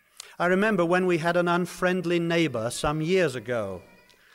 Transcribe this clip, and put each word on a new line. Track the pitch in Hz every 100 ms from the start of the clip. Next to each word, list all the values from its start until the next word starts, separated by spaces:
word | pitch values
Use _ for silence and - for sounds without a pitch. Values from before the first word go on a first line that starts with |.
| _ _ - -
I | 175
remember | 185 214 202 170
when | 180
we | 185 170
had | 170 175
an | 175
unfriendly | 175 175 - 180 185 170 175
neighbor | 170 170 160 120 113
some | - 156 151
years | 156 190 165
ago. | 123 110 120 101 92 - - _ _ _